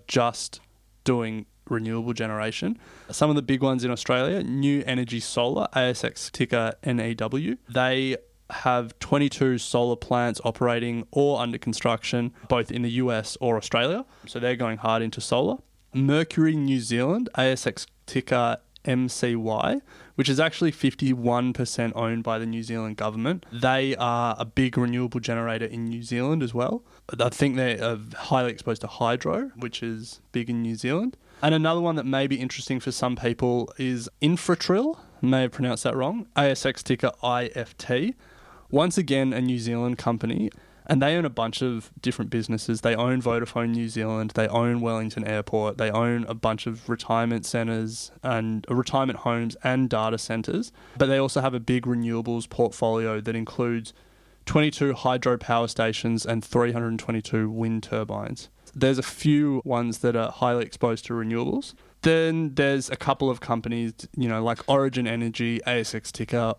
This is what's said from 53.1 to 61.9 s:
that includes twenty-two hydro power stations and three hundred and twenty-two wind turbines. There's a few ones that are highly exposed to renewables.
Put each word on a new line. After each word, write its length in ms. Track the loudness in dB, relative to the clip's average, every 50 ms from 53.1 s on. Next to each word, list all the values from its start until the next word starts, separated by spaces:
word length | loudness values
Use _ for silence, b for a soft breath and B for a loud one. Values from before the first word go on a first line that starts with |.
| -2 -2
that 140 | -2 -2 -4
includes 580 | -4 -4 -4 -2 -2 0 0 0 -2 -4 -8 b b b b b b b b b b b
twenty-two 480 | 2 4 4 4 4 2 2 0 0 0
hydro 440 | 2 2 2 2 2 2 2 0 0
power 300 | 0 0 2 2 2 0
stations 580 | 0 0 0 0 0 0 0 0 0 0 0
and 180 | -2 -2 -2 -2
three 280 | 0 2 2 4 4
hundred 160 | 2 0 -2 -2
and 120 | -4 -4
twenty-two 500 | -4 -4 -4 -4 -2 -2 0 0 0 0
wind 340 | 0 -2 -2 0 -2 -2 -4
turbines. 680 | -4 -4 -4 -4 -4 -6 -6 -6 -6 -8 -10 -12 -18 B B B B B
There's 240 | 2 4 4 4 2
a 60 | 0
few 580 | -4 -8 0 4 4 6 6 4 2 2 0 0
ones 340 | 0 0 0 0 -2 -2 0
that 160 | 0 0 2
are 160 | 2 0 -2
highly 320 | 0 0 0 2 2 0 -2
exposed 420 | -4 -2 0 0 0 0 -2 -4
to 80 | -6 -4
renewables. 600 | -4 -2 -2 -2 -2 0 -2 -2 -2 -4 -8 -14 b b b